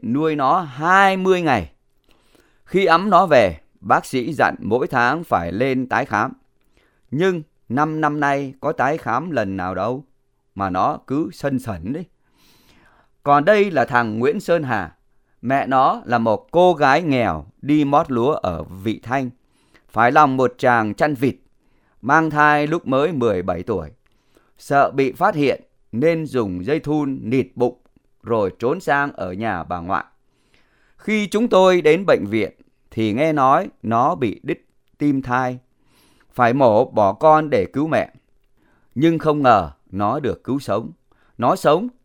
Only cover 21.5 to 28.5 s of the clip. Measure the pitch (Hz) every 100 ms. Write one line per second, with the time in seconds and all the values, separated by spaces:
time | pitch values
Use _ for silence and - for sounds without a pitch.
21.5 | _ _ _ _ _ 110 151 160 151 151
22.5 | 147 147 165 - 131 156 151 117 95 92
23.5 | 87 92 95 76 - _ _ _ _ _
24.5 | _ - 143 - 135 135 - 185 165 139
25.5 | - _ _ _ 110 156 165 151 123 104
26.5 | 90 95 156 143 151 143 131 110 131 127
27.5 | - 123 - _ _ _ _ 107 113 98